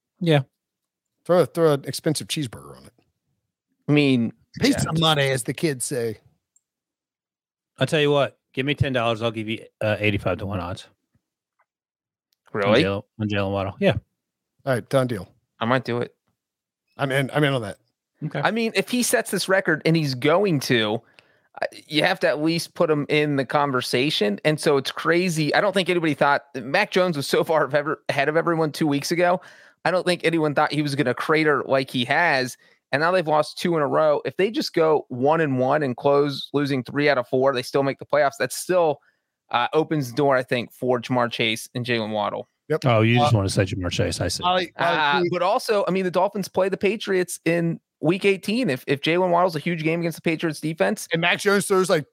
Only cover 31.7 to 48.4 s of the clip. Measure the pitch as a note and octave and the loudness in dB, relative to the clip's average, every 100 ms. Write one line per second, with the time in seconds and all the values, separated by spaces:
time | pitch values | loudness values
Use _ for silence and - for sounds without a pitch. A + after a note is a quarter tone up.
31.7 | C3+ C3+ B2+ A#2+ D3 F3 C3+ B2+ - _ | 0 0 -2 0 2 2 2 -2 -8 _
32.7 | _ _ C#3 E3 F#3 D#3 D3+ - - F3+ | _ _ 0 2 2 2 0 0 -2 -2
33.7 | E3 C3+ D3 D#3 C#3+ - - G#3 C4+ - | 0 0 2 2 2 -2 -2 -2 -2 -4
34.7 | E3+ D#3+ D3+ - B2 C3+ E3 D3+ B2+ B2+ | 0 2 2 -2 -2 2 2 2 0 0
35.7 | D3+ C#3 A#2+ C#3+ C#3+ D3 C3+ - C#3+ C#3+ | 0 -2 -2 2 2 2 -4 -6 -2 -2
36.7 | C3+ A#2 C#3 D3 B2+ B2 C3 C3+ B2+ - | -2 -4 -2 0 0 0 0 2 0 -2
37.7 | C#3+ C#3 C3 - C#3+ C#3 - C3 - - | 0 0 -4 -2 0 0 0 -6 -6 -2
38.7 | F3+ D#3+ C#3 _ _ _ _ - A#2+ A#2+ | 2 2 0 _ _ _ _ -4 -2 0
39.7 | D#3 D#3 D#3 B2 A#2 C#3 B2+ - B2 G#2 | 0 0 -2 -2 0 2 2 0 -4 -4
40.7 | - B2+ B2 - B2+ A#2+ - A2+ A#2 - | -4 0 0 0 0 0 0 -2 -2 -6
41.7 | B2 A#2+ A#2 G#2+ G#2+ G2+ G#2+ - _ - | -8 -2 -2 -2 -2 -4 -4 -10 _ -6
42.7 | D3+ C3 A2+ A2+ B2 D3 A2 F#2+ G#2 F#2+ | -2 2 4 6 4 4 4 2 0 -2
43.7 | G2+ F2 - F2+ - F2 - F3+ F#3 F3 | -2 -4 -2 -2 -2 -4 -2 -2 -2 -2
44.7 | - E3+ D#3 D3 F3+ F3 F3 F3+ B3 - | -4 -2 0 0 0 0 0 0 0 0
45.7 | G3+ F#3+ F#3+ F#3 F3 G3 G#3 F3+ - F#3+ | 0 0 -2 0 0 0 -2 -4 -2 -2
46.7 | F#3 G3 A3 - F#3 F3+ - E3 E3+ E3+ | 0 -2 -2 -2 -2 -2 -4 -2 0 0
47.7 | C#3+ _ _ D3+ F#3+ G3+ F#3+ | -4 _ _ -2 2 2 0